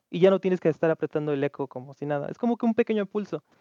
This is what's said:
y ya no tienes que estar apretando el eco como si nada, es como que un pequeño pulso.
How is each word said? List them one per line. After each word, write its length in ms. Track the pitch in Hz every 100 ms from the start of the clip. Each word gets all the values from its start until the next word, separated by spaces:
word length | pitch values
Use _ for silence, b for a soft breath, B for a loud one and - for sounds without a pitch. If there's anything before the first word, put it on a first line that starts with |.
| _
y 80 | 175
ya 100 | 190
no 80 | 190
tienes 200 | 190 185
que 100 | 165
estar 220 | - 165
apretando 420 | 156 156 156 151
el 100 | 143
eco 240 | 143 - 135
como 260 | 127 135 -
si 100 | 147
nada, 220 | 143 -
es 80 | -
como 200 | 240 233
que 80 | 233
un 80 | 226
pequeño 300 | 233 214 196
pulso. 360 | 214 196 156 - _